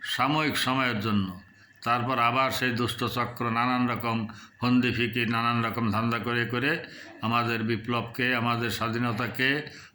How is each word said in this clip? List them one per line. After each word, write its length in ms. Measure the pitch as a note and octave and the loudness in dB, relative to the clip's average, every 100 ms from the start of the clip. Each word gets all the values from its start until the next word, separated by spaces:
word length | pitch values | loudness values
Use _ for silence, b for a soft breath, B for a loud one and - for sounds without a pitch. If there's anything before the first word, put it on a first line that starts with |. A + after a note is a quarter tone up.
সাময়িক 540 | - - C3 D3+ D3+ - | -8 0 2 2 0 0
সময়ের 420 | C3 C3 B2+ A2 | 0 2 2 0
জন্য। 420 | A2 G#2 F#2 F#2 - b b - | 0 0 0 -6 -18 b b -8
তারপর 360 | A#2 A#2+ A#2 B2+ | 0 0 2 2
আবার 320 | A#2 B2+ C3 | 4 4 0
সেই 200 | - B2+ | 2 0
দুষ্টচক্র 760 | A#2 A#2+ - A#2+ B2 A#2+ - A#2+ | 0 -2 -2 -4 -2 -4 -2 -2
নানান 380 | A2+ B2 B2 B2 | 2 2 2 0
রকম 400 | A2+ A#2 A2+ G#2+ B B - | 0 -2 -2 -4 B B -2
ফন্দি 320 | B2 B2 B2 | 4 4 4
ফিকির, 380 | A2 A#2+ A#2 A2+ | 0 0 0 0
নানান 340 | A#2 A#2 A#2 | 2 2 2
রকম 280 | A2+ A2+ A2+ | 0 0 0
ধান্দা 280 | G#2 A#2 A#2 | 2 0 0
করে 260 | A#2+ A#2+ A#2 | 0 0 0
করে 400 | B2 C#3 E3+ - B B - | 0 0 -2 -6 B B -6
আমাদের 420 | A2 A#2 A#2 A2+ | 0 2 2 0
বিপ্লবকে, 720 | A2 A2 - A#2+ A#2 - B2 B2 | 0 -2 0 -2 -2 -2 0 2
আমাদের 340 | A#2+ A#2 A#2 | 2 0 -2
স্বাধীনতাকে, 920 | G#2+ A2+ A#2 B2 A2+ A#2 - C3 D3 D3 B B | -2 -2 0 0 0 -4 0 0 0 -4 B B